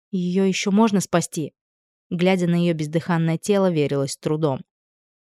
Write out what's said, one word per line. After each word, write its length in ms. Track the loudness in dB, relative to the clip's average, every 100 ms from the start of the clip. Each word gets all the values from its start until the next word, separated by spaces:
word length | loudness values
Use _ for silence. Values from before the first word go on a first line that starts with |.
| _
«Ее 320 | -4 -2 0
еще 260 | 0 0 0
можно 300 | 2 2 2
спасти?» 540 | 0 -2 -2 -6 -8 _ _ _ _ _ -10
Глядя 380 | -2 0 2 2
на 80 |
ее 180 | 2 2
бездыханное 640 | 0 -2 -4 -2 0 0 -2
тело, 320 | 0 2 2
верилось 440 | 2 0 0 -4
с 40 | -4
трудом. 480 | -4 -2 -2 -2 -8 _ _ _ _ _